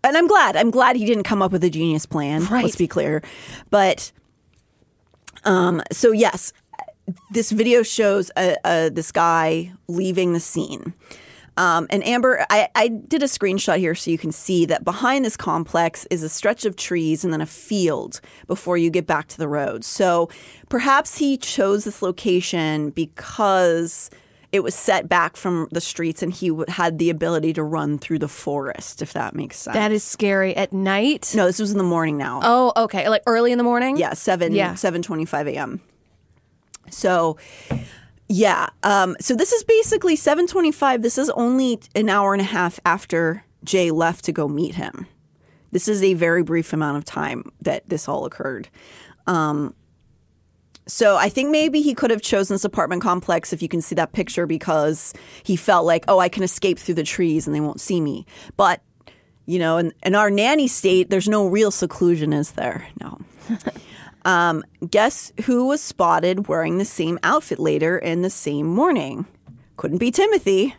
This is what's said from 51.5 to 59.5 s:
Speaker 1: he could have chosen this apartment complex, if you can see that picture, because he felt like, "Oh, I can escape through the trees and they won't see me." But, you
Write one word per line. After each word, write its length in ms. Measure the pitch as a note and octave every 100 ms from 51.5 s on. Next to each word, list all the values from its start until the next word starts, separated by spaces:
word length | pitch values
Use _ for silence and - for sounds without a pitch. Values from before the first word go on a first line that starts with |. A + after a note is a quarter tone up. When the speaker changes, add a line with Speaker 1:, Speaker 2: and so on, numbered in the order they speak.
| D4+ D#4 D4+
Speaker 1:
he 140 | D4 A3+
could 160 | A#3
have 100 | G#3+
chosen 320 | - G3+ G3
this 100 | G3
apartment 380 | G3+ - D#3+ F3+
complex, 500 | G3+ F3+ F3 E3+ -
if 100 | E3
you 40 | E3
can 140 | E3+
see 140 | - F3+
that 180 | D#3+
picture, 320 | - E3+ - E3+
because 640 | D#3 - D#3+ D3+ D#3 - - - -
he 120 | - F3+
felt 300 | - F#3 E3+
like, 200 | E3 -
"Oh, 100 | F#3+
I 100 | F3+
can 120 | G3+
escape 380 | F#3 - G3 F3
through 160 | - E3
the 80 |
trees 420 | D3 - F3 D#3 D3+
and 80 | D3
they 60 |
won't 200 | D3+ -
see 200 | - F3+
me." 240 | D3+ C#3 - - - -
But, 240 | G3 F3+ _ _ - _ _ _
you 140 | -